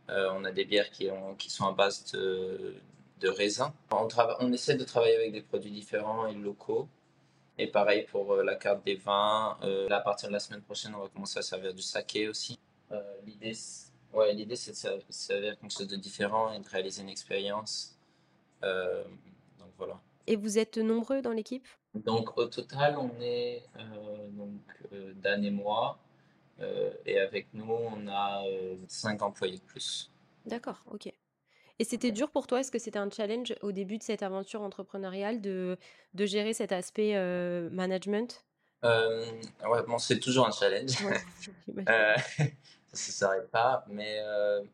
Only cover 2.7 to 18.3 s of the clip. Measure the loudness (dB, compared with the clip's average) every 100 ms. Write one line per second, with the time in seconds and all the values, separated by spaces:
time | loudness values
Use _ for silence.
2.7 | -12 -20 -20 -20 -2 0 2 2 2 -2
3.7 | -2 0 2 2 4 4 4 0 0 2
4.7 | 0 2 2 4 4 2 -2 -4 -4 -4
5.7 | -10 -4 -4 -2 -2 -4 -4 -8 -8 -4
6.7 | -4 -4 _ _ _ _ _ _ -6 2
7.7 | 4 6 4 2 -2 2 4 4 2 2
8.7 | 2 0 -2 2 4 4 4 2 -2 -2
9.7 | 0 2 2 2 0 -2 -4 -4 -12 -10
10.7 | -10 -8 -8 -10 -10 -6 -4 -4 -4 -6
11.7 | -6 -6 -6 -4 -2 -2 -4 -8 -10 _
12.7 | _ -10 -10 -8 -14 -16 -12 -10 -8 -12
13.7 | -14 -18 _ _ 4 4 4 -2 -6 -8
14.7 | -8 -4 -6 -8 -10 -2 -2 -2 -6 -10
15.7 | -8 -6 -8 -8 -2 0 2 0 -2 -6
16.7 | -4 -4 -6 -10 -12 -4 -2 0 -4 -4
17.7 | -8 -10 _ _ _ _